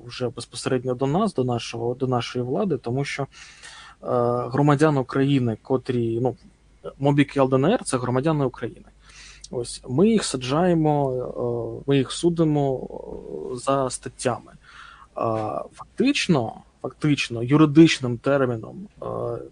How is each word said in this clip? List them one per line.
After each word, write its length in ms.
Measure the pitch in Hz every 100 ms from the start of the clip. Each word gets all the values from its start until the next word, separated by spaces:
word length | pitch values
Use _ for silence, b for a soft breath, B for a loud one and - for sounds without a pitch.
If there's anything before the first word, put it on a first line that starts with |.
| 120
вже 220 | - 123
безпосередньо 680 | 120 - 120 131 131 127
до 120 | 123 135
нас, 280 | 165 214
до 100 | -
нашого, 500 | 127 117 - 117 117
до 120 | 127 127
нашої 380 | 123 117 123
влади, 320 | 123 156 208 135
тому 280 | - 127
що, 180 | 143 -
е, 40 | 135 B B B B B B B - 123 120 120 123
громадян 500 | 127 147 139 156 143
України, 580 | 123 139 135 139 120 110
котрі, 560 | - 131 - 123 117 113
ну, 140 | 127 - - _ _ _ - -
мобіки 420 | 139 143 139 139
Л 80 | 131
Д 80 | 131
Н 80 |
Р — 160 | 139 247
це 140 | - 127
громадяни 460 | 120 127 151 151
України. 420 | 131 - 117 - - - B B B B -
Ось, 320 | 127 117 - -
ми 200 | 127 208
їх 160 | 220
саджаємо, 880 | - 131 123 147 185 170 156 147 139
е, 720 | 127 123 - 120 120 117 117 -
ми 120 | 139
їх 140 | 123
судимо, 760 | - 170 165 160 147 139 131 - - - - - 71 -
е, 40 | 127
за 340 | 135 139 131
статтями. 640 | - 131 - 131 113 - - B B B B B
А, 480 | - 113 110 110 69 -
фактично, 800 | - - - 262 285 - 151 113 - - _
фактично, 600 | 127 - 151 139 - 113
юридичним 760 | 120 147 156 143 165 - 123 120
терміном, 720 | 135 139 127 117 - - 208 -
е, 40 | 117 117 120 120 135